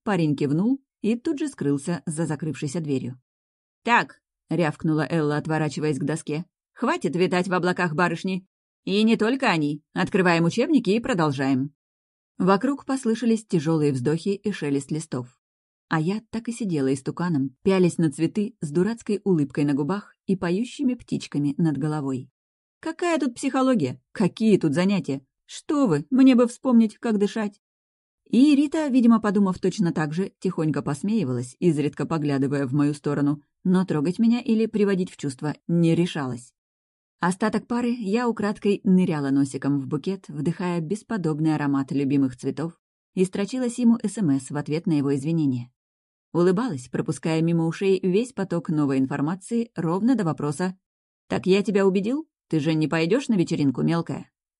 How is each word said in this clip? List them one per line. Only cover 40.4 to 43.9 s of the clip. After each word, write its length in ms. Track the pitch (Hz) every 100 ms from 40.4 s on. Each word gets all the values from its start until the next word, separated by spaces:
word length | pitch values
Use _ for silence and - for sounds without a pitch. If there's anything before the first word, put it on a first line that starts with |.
| 165 165 180 175
бесподобный 720 | 156 208 - 170 160 151 160 151
аромат 360 | 143 139 131
любимых 440 | 139 139 139 135 127
цветов, 380 | 135 131 165 - _ _ _
и 100 | 185
строчила 460 | 185 202 202 254 240
Симу 300 | 240 233